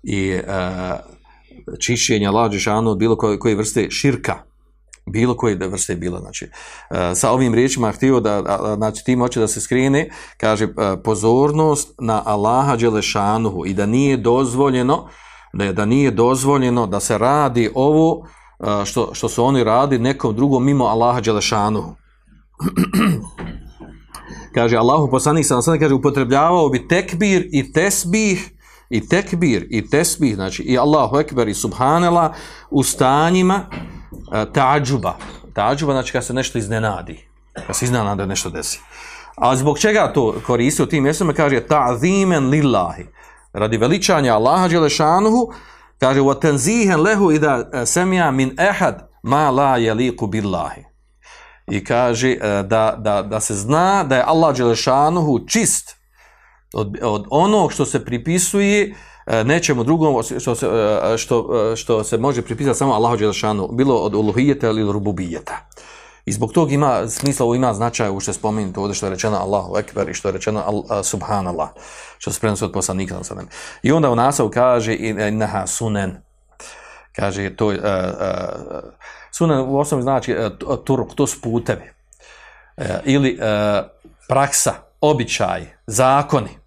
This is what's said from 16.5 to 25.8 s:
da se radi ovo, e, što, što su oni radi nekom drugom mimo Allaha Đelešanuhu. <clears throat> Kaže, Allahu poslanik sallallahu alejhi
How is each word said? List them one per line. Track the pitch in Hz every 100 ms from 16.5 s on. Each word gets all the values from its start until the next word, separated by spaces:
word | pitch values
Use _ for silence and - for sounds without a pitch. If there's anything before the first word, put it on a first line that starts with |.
| 139 127 120 110
da | 101
se | - 107
radi | 120 143 139 120 110
ovo, | 131 139 156 160 170 - - - _
e, | 107 104
što, | 98 - 104
što | - 110
su | -
oni | 123 135
radi | 110 113 139 127
nekom | 123 139 123 107
drugom | 143 131
mimo | 131 143
Allaha | 117 110 117 123
Đelešanuhu. | 110 104 101 110 104 107 80 - _ _ _ - _ _
<clears throat> | 160 - 180 190 214 139 - - - - - - - - - - - - -
Kaže, | - 117 117
Allahu | 117 175 143
poslanik | 127 147 160 143
sallallahu | 127 139
alejhi | 160